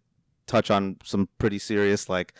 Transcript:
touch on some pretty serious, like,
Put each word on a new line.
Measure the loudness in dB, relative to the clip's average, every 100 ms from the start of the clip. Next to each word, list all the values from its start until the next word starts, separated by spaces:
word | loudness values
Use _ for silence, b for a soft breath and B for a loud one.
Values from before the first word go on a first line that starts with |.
| _ _ _ _ -2
touch | 0 2
on | 2 0 -6
some | -4 -2 -2 -2
pretty | -2 -2
serious, | -2 0 2 2 0
like, | -4 -4